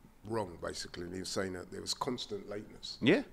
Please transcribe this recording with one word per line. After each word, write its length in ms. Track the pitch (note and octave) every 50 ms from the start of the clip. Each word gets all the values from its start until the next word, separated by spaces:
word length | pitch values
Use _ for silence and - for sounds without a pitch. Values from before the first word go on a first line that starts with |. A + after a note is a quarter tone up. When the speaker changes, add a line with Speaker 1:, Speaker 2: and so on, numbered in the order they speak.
| - - - - -
Speaker 1:
wrong, 320 | G#2 A2 A2+ G#2 F2 E2+ D#2+ E2+
basically, 420 | E2+ - - - G2 - F2+ F2
and 100 | F2 F2+
he 60 | F#2+
was 100 | F#2 -
saying 240 | - G#2+ F#2+ F#2+ F#2
that 160 | F2+ F2 - G2
there 80 | G2
was 140 | G2 F#2+ -
constant 560 | - - C3+ B2 A#2 - - G#2+ G2 - G2+
lateness. 480 | G2+ G#2 G#2+ - - - - - - -
Speaker 2:
Yeah, 220 | - B2 F3+ C#4+ - -